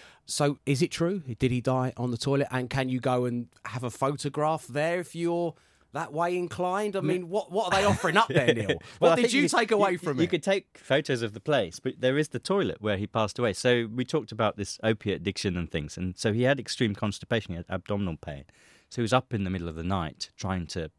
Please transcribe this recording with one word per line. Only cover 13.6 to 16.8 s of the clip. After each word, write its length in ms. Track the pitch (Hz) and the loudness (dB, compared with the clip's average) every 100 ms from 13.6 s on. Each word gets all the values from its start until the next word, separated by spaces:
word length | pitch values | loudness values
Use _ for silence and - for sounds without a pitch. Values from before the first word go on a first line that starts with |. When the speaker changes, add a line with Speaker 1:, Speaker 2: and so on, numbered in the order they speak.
| 127 120 113 | 4 4 2
Speaker 2:
we 120 | 120 | -4
talked 260 | 123 160 110 | -2 -2 -2
about 240 | 113 107 101 | 0 0 0
this 220 | 98 - | -8 -2
opiate 340 | 110 113 104 82 | 0 0 -2 -2
addiction 400 | 87 - 101 90 | -2 -2 -2 -2
and 140 | 82 | -4
things. 260 | 82 73 - | -4 -6 -6
And 180 | 92 87 | -6 -2
so 140 | 113 | 0
he 100 | 110 | 2
had 160 | 123 139 | 2 0
extreme 340 | - - | -4 -2